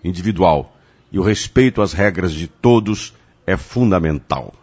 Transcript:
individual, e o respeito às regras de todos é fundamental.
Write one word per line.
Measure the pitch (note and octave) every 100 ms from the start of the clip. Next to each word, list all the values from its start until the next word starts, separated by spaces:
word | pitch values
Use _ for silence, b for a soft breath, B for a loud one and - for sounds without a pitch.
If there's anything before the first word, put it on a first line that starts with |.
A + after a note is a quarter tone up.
individual, | F2 F2+ F#2+ F#2 F2+ D2 C2 b b b b
e | F#2+
o |
respeito | F#2 G#2 - - C3 -
às | G2+
regras | D#2 G2+ F2+ F2+
de | D2+ E2+
todos | _ A#2 A#2 G#2 G#2 - b b b -
é | F#2+
fundamental. | - A#2+ A#2+ F#2 D#2+ D2 - C#2 G1+ _